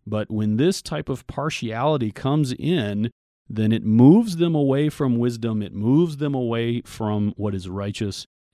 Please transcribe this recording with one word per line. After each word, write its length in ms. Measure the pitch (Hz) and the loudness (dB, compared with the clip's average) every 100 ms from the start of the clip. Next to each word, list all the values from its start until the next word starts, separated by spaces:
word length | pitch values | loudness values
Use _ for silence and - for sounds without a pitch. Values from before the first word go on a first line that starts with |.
| - | -8
but 240 | 107 104 | -6 -4
when 260 | 107 107 107 | -2 0 2
this 240 | 165 196 | 0 0
type 280 | - 151 151 | -6 -8 -6
of 180 | 135 - | -8 -8
partiality 840 | - 151 - 117 110 143 151 110 | -6 -6 -6 -8 -4 -2 0 -2
comes 400 | - 135 151 135 | -4 -2 0 0
in, 580 | - 147 175 104 104 113 _ _ _ - | -2 -2 0 0 -2 -4 _ _ _ -10
then 240 | 107 107 | -2 0
it 120 | 113 | 2
moves 540 | 107 110 131 202 226 170 | 2 8 10 8 6 0
them 180 | 170 156 | 0 2
away 340 | 139 135 151 | 2 2 0
from 300 | - 135 117 | 0 -2 0
wisdom, 420 | 120 120 117 110 | 0 -2 -4 -4
it 120 | 101 | -6
moves 440 | 101 110 143 175 143 | -4 2 4 2 -2
them 160 | 147 | -4
away 480 | 135 120 117 117 120 | -2 -2 -2 -2 -4
from 520 | - - 110 104 104 - | -6 -6 -2 0 -2 -2
what 160 | 104 | -4
is 160 | 98 92 | -6 -8
righteous, 560 | 95 101 - 104 - - _ _ | -8 -8 -6 -6 -6 -14 _ _